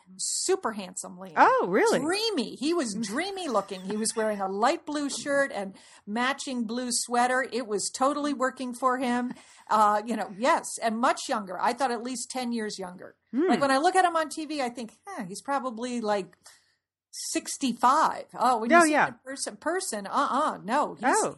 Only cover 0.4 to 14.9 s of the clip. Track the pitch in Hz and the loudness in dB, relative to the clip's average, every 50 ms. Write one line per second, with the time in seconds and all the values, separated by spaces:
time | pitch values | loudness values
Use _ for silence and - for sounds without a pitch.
0.4 | - - 381 381 - 226 220 208 190 180 185 - - 190 185 180 190 190 156 233 | 0 0 0 0 0 -4 -4 -6 -8 -10 -10 -12 -12 -12 -14 -16 -16 -2 4 6
1.4 | 277 403 523 508 - 175 180 262 403 466 262 240 269 320 359 415 440 453 415 294 | 8 8 8 6 4 4 4 4 4 4 4 4 2 0 0 0 0 0 0 -2
2.4 | 214 175 - 214 240 302 339 349 269 226 190 226 233 196 208 285 349 403 392 381 | -2 -4 -4 -4 -2 0 0 0 0 -2 -2 -4 -4 -4 -4 -4 -4 -4 -6 -6
3.4 | 359 294 226 202 196 - 196 185 185 190 208 214 220 214 - 226 220 220 214 202 | -4 -2 -2 -2 -2 -2 -6 -8 -6 -4 -4 -2 -2 -2 0 0 0 0 0 -2
4.4 | 196 185 196 202 226 262 339 339 - - 294 302 294 277 277 226 254 285 277 277 | -2 -4 0 2 2 2 2 0 -4 -6 -4 -4 -2 -4 -4 -6 -4 0 2 2
5.4 | 277 269 - 202 220 196 190 - - - - - _ 202 208 233 247 262 277 269 | 2 0 -2 -6 -6 -8 -10 -14 -20 -20 -20 -16 _ -6 -2 0 0 0 0 -2
6.4 | - 285 254 247 233 202 233 247 254 247 240 - - - 240 240 247 247 254 254 | -4 -6 -4 -4 -4 -2 -4 -4 -4 -2 -2 -4 -2 0 2 2 2 4 2 0
7.4 | 262 - - 233 262 208 214 190 - - - - 262 277 294 294 285 294 285 233 | 0 -2 -4 -4 -4 -2 -4 -4 -4 -4 -2 0 2 2 2 0 -2 -2 0 0
8.4 | 254 254 254 - 262 247 233 240 269 254 247 254 277 240 240 247 247 247 - - | 0 -2 -2 -4 -8 -8 -4 0 0 0 2 2 0 0 0 0 -2 -4 -6 -10
9.4 | - - - - - - - 214 214 208 208 214 208 240 226 214 190 196 185 185 | -16 -20 -20 -20 -2 0 4 6 6 6 4 2 0 -2 -4 -4 -4 -6 -4 0
10.4 | 233 294 330 240 - - - - - 233 220 226 247 294 349 349 - - 262 220 | 2 4 4 2 0 -4 -6 -4 -2 -2 0 2 2 2 2 0 -2 -4 -4 -4
11.4 | 202 180 180 170 175 214 247 247 277 247 240 220 233 254 262 240 - - - 262 | -4 -6 -4 -2 0 0 0 0 0 0 0 -2 -4 -6 -6 -8 -8 -6 -6 -6
12.4 | 247 240 233 233 214 214 208 - 185 180 180 - - - - _ _ _ - 254 | -4 -4 -4 -4 -4 -6 -6 -8 -10 -12 -12 -14 -18 -20 -20 _ _ _ -2 2
13.4 | 339 381 254 - 277 277 269 269 311 370 370 381 359 349 339 320 320 302 - 320 | 4 4 4 4 4 4 4 4 4 4 4 4 4 4 2 0 -2 -2 -6 -8
14.4 | 311 277 311 294 254 240 247 269 233 220 | -8 -6 -4 -4 -4 -4 -6 -8 -12 -12